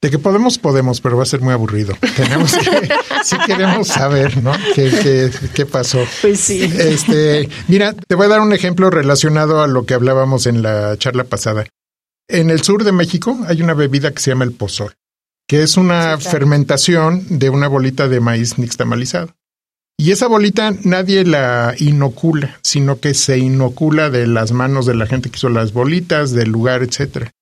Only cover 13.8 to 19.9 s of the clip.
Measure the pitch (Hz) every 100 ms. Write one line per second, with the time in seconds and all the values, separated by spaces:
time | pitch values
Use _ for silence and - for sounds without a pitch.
13.8 | 147 139 147 143 - 131 123 120 101 -
14.8 | 104 _ _ _ _ _ _ 143 156 185
15.8 | 180 175 165 156 131 156 139 147 143 143
16.8 | - 170 160 175 185 160 135 135 143 139
17.8 | 131 131 143 127 117 117 117 - 120 -
18.8 | 120 117 123 175 170 _ _ _ _ _
19.8 | _